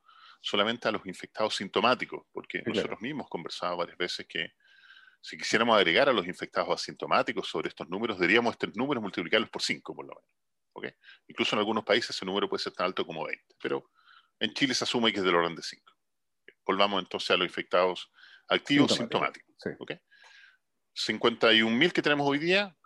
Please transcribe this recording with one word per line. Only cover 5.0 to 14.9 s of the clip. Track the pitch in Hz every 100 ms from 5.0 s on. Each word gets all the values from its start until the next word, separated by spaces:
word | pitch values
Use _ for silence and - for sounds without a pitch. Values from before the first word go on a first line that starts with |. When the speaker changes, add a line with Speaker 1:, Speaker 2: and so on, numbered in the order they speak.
| - _
Speaker 1:
si | - 82
quisiéramos | - 110 120 110
agregar | 85 90 143
a |
los | 117 87
infectados | 85 - - 87
asintomáticos | 85 - 78 76 85 135 - -
sobre | 85 76
estos | - 78
números, | 92 113 95
deberíamos | 87 110 120
estos | - 101 104
números | 139 131
multiplicarlos | 104 95 82 107 110
por | -
cinco, | - - - 73
por | 69
lo |
menos. | - _ _ _ _ _
¿Ok? | - 57 - - - -
Incluso | - 110 117
en |
algunos | 104 110
países | - 104 -
ese | - 95
número | 98 98
puede | 98
ser | -
tan | - 92
alto | 95 87
como | 80 73
veinte, | - _ _
pero | - 69 - _ _ - _ -
en | 110
Chile | - 139
se | 127
asume | 120